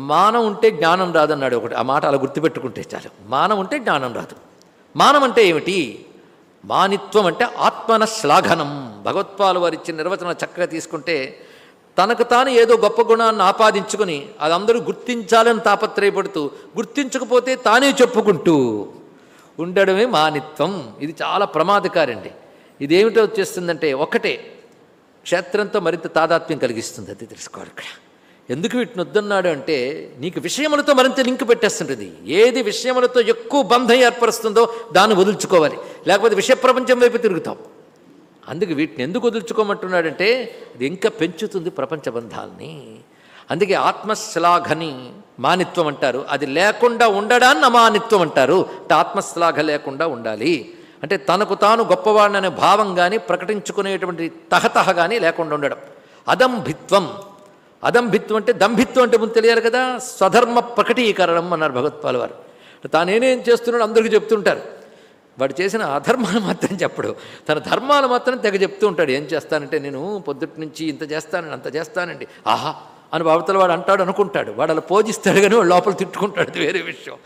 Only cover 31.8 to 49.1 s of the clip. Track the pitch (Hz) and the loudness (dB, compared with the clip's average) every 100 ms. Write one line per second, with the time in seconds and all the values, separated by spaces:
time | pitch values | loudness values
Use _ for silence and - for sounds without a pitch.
31.8 | 156 123 98 - 87 170 240 254 208 - | -6 -8 -10 -14 -4 4 4 4 -2 -4
32.8 | 247 254 247 247 220 226 - 277 208 240 | -2 0 2 2 2 -2 0 0 2 2
33.8 | 240 247 240 240 233 220 220 208 226 - | 4 4 4 4 -2 -2 0 2 2 0
34.8 | - 160 214 196 190 190 - 185 147 - | -2 2 4 4 2 0 0 2 2 -2
35.8 | - - 151 196 220 202 202 262 254 247 | -12 -8 0 2 2 2 2 2 4 2
36.8 | 240 247 240 226 220 165 - - - - | 2 2 4 2 0 -2 -6 -12 -16 -20
37.8 | _ _ _ _ _ _ - 156 190 147 | _ _ _ _ _ _ -14 -8 -4 -4
38.8 | 156 - 127 240 233 220 - 214 208 202 | -4 -6 -6 -2 -2 -4 -4 -2 -2 -2
39.8 | 185 180 160 143 196 254 226 - - 123 | -2 -2 -2 -2 0 0 -4 -14 -20 -8
40.8 | 131 180 214 208 170 175 214 190 165 165 | -8 -4 -4 -2 -4 -4 -8 -6 -8 -8
41.8 | 135 156 139 117 113 104 104 92 135 156 | -8 -8 -8 -8 -10 -14 -16 -16 -18 -18
42.8 | 117 113 - _ _ - - 151 190 180 | -20 -20 -20 _ _ -20 -8 -2 0 2
43.8 | 139 - 202 208 - 165 170 175 - 156 | 0 -2 -6 -6 -4 0 2 2 2 -4
44.8 | 160 131 127 143 - - 131 180 175 175 | -4 -10 -16 -20 -20 -4 0 0 0 0
45.8 | 156 143 139 123 143 143 143 143 202 214 | -2 0 -2 -2 -4 -4 -2 0 0 2
46.8 | 240 226 233 196 208 240 254 302 269 240 | 0 4 2 2 2 4 6 6 6 6
47.8 | 226 208 - 208 160 147 131 180 - - | 6 4 2 2 4 4 4 4 0 -6
48.8 | - 160 170 | 0 2 2